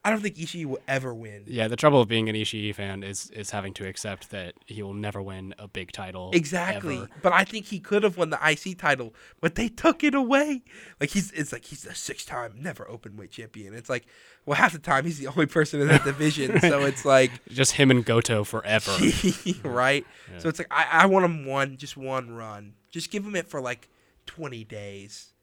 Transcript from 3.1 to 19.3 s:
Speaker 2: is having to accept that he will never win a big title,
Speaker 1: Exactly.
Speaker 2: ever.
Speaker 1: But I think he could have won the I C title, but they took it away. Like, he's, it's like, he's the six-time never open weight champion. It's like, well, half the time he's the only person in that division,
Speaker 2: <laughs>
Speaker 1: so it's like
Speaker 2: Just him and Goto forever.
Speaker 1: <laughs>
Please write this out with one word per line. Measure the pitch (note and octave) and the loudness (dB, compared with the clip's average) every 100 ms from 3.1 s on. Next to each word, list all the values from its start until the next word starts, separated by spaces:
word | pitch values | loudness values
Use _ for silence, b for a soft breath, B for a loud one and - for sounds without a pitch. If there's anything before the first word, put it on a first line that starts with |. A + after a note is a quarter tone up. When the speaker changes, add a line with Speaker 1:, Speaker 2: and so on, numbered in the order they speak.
| G2 - | -10 -12
Speaker 2:
is | A2 G2+ | -12 -8
having | G#2 G2 | -6 -8
to | F#2+ G2 | -8 -10
accept | F#2+ G#2+ F#2+ - | -8 -10 -10 -12
that | G2+ F2 - - | -12 -12 -16 -16
he | G#2 | -12
will | G2 | -10
never | G2+ G#2 G2+ | -6 -6 -6
win | G2 F#2+ F#2+ - | -10 -12 -14 -16
a | G2+ | -12
big | - F2+ | -12 -12
title, | - G2 F#3 F#3 | -12 -10 -10 0
Speaker 1:
Exactly. | F3+ D3 F3+ F3 G3+ F#3 B2+ | 0 0 -4 -4 -6 -6 -8
Speaker 2:
ever. | - D3 | -10 -4
Speaker 1:
But | F#3 | 2
I | F3 | 2
think | F#3+ A3 G3+ | 2 -6 -10
he | G3 | -12
could | - G#3 | 0 2
have | G#3 F3+ | 2 0
won | E3 | -2
the | D3+ | 0
I | D#3 D3 | 0 0
C | F#3+ | -4
title, | F3+ D3+ C3+ A#2 B B B | -4 -2 -2 -4 B B B
but | E3 - | -4 -2
they | A#3 | -6
took | - E4 - D4 | 2 2 4 0
it | C#4 | 2
away. | A#3+ C#4 D4+ C4 _ B B B | 2 2 2 -2 _ B B B
Like, | D3 | -2
he's, | G3+ - | -2 -4
it's | D#3+ D3 | -6 -6
like, | A#2+ - | -8 -12
he's | C#3+ | -18
the | - | -14
six-time | - - B2+ - A#2+ A#2 G#2 | -12 -10 -12 -10 -10 -10 -10
never | E3+ C#3 - | -12 -10 -14
open | A2+ A2 G#2+ | -16 -16 -18
weight | F#2+ | -18
champion. | - A2 G#2+ G2 | -16 -16 -16 -16
It's | A2+ A#2 | -16 -8
like, | B2 _ b b b - | -8 _ b b b -4
well, | C#3 | 4
half | D#3 | 4
the | E3 | 2
time | F3 C3+ | 0 0
he's | E3 D3 | 0 -6
the | C3+ | -4
only | C#3 D3 | 0 2
person | E3 D3+ D3 | 2 0 2
in | C#3+ | 6
that | D3+ C#3 | 6 6
division, | C#3 D3+ D3 C3 F3+ | 0 0 0 2 4
Speaker 2:
<laughs> | |
Speaker 1:
so | E3+ C#3+ C#3 | 4 4 2
it's | C3+ | 0
like | C#3 C3+ C3 B2 - | 6 8 8 0 -10
Speaker 2:
Just | B2 C3 | 2 2
him | - C3+ | 6 6
and | B2 A#2 | 6 6
Goto | A#2 A2+ A2 G#2 | 2 4 0 -2
forever. | A2 G#2 G#2+ G2+ G2 | -6 0 0 2 2
Speaker 1:
<laughs> | - - F#3 | 4 4 2